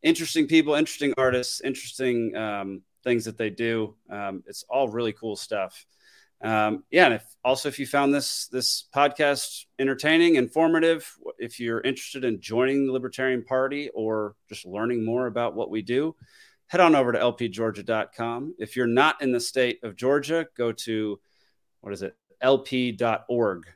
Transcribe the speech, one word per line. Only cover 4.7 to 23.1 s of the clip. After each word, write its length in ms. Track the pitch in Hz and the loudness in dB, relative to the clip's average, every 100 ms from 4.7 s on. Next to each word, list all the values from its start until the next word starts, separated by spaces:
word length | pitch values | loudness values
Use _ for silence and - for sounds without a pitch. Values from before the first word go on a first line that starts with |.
all 180 | 123 135 | 0 0
really 260 | 110 117 | 0 -4
cool 220 | 101 117 101 | -4 -8 -8
stuff. 480 | - 107 95 - - _ _ _ _ _ | -6 -4 -4 -8 -20 _ _ _ _ _
Um, 400 | 110 110 107 107 - | -2 2 2 -2 0
yeah, 140 | 156 170 | 4 4
and 80 | 110 | 4
if, 80 | - - | -6 -4
also, 260 | 123 131 147 | 0 0 -2
if 100 | 135 | -6
you 80 | 131 | -2
found 260 | 143 139 | 2 2
this, 340 | 143 139 - - | 2 -2 -6 -6
this 360 | 127 127 - - | -4 -2 -4 -4
podcast 720 | - 143 143 147 139 - - - - | 2 2 4 0 0 -4 -12 -16 -4
entertaining, 560 | 135 135 151 160 170 160 | -2 0 2 4 6 4
informative, 840 | 123 156 165 165 165 165 - - - - | 2 2 2 4 2 0 -4 -16 -14 -10
if 200 | 117 - | -12 -8
you're 220 | 120 113 | -4 -2
interested 420 | 127 127 - 139 127 | -2 -4 -8 -6 -4
in 160 | 107 | -4
joining 440 | - 113 131 139 139 | -4 0 2 2 0
the 60 | |
Libertarian 520 | 131 123 - 131 127 | -2 -6 -4 -2 -2
Party 460 | - 131 131 143 147 - | -2 0 0 -4 -8 -6
or 400 | 110 110 104 104 _ | -4 -2 -4 -10 _
just 180 | 104 92 | -16 -10
learning 400 | 95 117 120 110 | -6 -2 -2 0
more 220 | 120 127 | -2 -2
about 280 | 113 120 95 | -2 -2 -2
what 140 | 113 | -4
we 120 | 110 | -4
do, 340 | 98 123 156 - - _ - _ _ | -2 -2 -2 -6 -20 _ -20 _ _
head 140 | 180 | 6
on 140 | 175 151 | 8 8
over 180 | 127 | 4
to 60 | 117 | 2
L 120 | 120 | 2
P 160 | 117 117 | 0 -4
Georgia 340 | 95 113 98 | -2 -4 -4
dot 320 | 101 110 - | -2 -2 -2
com. 420 | - 117 120 143 - | -6 -6 -6 -8 -8
If 160 | 110 127 | -8 0
you're 120 | 120 | 2
not 340 | 117 151 - | 6 4 4
in 100 | 139 | 0
the 80 | 123 | 0
state 400 | 120 135 123 120 | 0 0 0 0
of 120 | 117 92 | -8 -4
Georgia, 520 | 123 143 139 165 160 - | 2 2 2 -2 -4 -2
go 160 | 117 | -4
to, 440 | 113 - 110 107 101 _ _ _ _ _ _ | -2 -4 -2 -2 -4 _ _ _ _ _ _
what 140 | - | -12
is 80 | 101 | -8
it? 160 | 98 - _ _ | -8 -10 _ _
L 180 | 127 135 | 2 2
P 320 | 135 127 123 | 2 -2 -2
dot 320 | 104 117 | 0 0